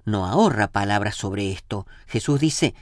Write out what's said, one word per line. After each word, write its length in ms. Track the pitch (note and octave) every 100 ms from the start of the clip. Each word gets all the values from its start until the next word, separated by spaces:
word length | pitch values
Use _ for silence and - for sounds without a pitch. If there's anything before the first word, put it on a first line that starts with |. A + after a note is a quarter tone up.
| -
no 200 | G#2 F2+
ahorra 460 | C#3 G#3+ A2+ G2+
palabras 440 | G#2 G2+ G#2 G2+ -
sobre 360 | G2+ G2+ G2
esto. 360 | F#2+ - G#2 - - -
Jesús 320 | A#2 - C#3+
dice, 360 | D#3 - D3+ -